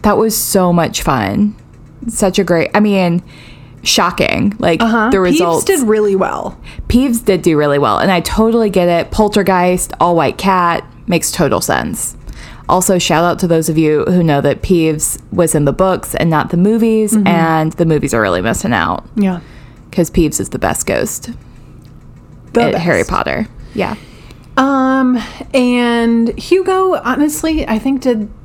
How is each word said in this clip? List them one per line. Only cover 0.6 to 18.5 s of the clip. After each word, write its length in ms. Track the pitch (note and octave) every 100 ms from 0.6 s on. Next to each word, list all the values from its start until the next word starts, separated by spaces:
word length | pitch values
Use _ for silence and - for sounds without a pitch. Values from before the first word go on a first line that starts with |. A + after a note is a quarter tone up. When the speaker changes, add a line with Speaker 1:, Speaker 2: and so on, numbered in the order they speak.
| F3+
Speaker 1:
much 280 | F3 D#3+ -
fun. 520 | - C3+ G2 G#2 G#3 - - - - - -
Such 320 | - G3 F#3
a 40 |
great, 280 | F#3 E3+ -
I 60 | G#3+
mean, 420 | G#3+ G3 F3+ F3 - - - - - -
shocking. 720 | - - F3+ F3 - - G3+ G3
Like, 240 | F3+ E3
Speaker 2:
Uh-huh. 300 | A3+ A#3 A3
Speaker 1:
the 60 | G3
Speaker 2:
Peeps 140 | F3+ D#3+
Speaker 1:
results. 260 | E4+ - -
Speaker 2:
did 160 | F#4+
really 340 | A#3 G#3+ G#3 F#3+
well. 420 | F#3 - - - - - -
Speaker 1:
Peeves 360 | A#3+ C4+ A#3
did 200 | - F3+
do 120 | F3 D3+
really 220 | D3 C#3+
well. 220 | C3+ G2+
And 120 | E3
I 80 | F3+
totally 500 | E3+ - A3 A#3 G#3+
get 160 | F#3+ F3
it. 220 | E3+ -
Poltergeist, 840 | - G#3+ G#3 G3 F#3 F3+ F3+ - -
all 160 | F3 E3+
white 240 | C#3 -
cat, 440 | F#3+ F#3 F3 E3+ - - -
makes 260 | F3 -
total 300 | - D3+ F#2
sense. 560 | - C#2+ A#1+ - - - - - - - -
Also, 300 | F3+ F3+ F#3
shout 260 | - D#3
out 140 | F3 E3
to 80 | F3
those 220 | E3 D#3+
of 80 | D#3
you 280 | D#3 D3+ -
who 180 | F3+
know 180 | E3 C#3+
that 220 | C#3+ -
Peeves 560 | - F3+ D#3+ D#3 - - -
was 220 | F3+ E3
in 120 | D#3+ D3
the 80 |
books 420 | A#2 F#3+ F3+ - -
and 160 | E3
not 180 | D#3+ -
the 80 | F3
movies, 560 | G3 A3+ A3+ A3 G#3+
Speaker 2:
Mm-hmm. 140 | A3 F#3
Speaker 1:
and 440 | E3+ E3 D#3+ D#3+
the 120 | - E3
movies 280 | D3+ C#3+ A#2
are 60 |
really 200 | G#2 F2+
missing 320 | G2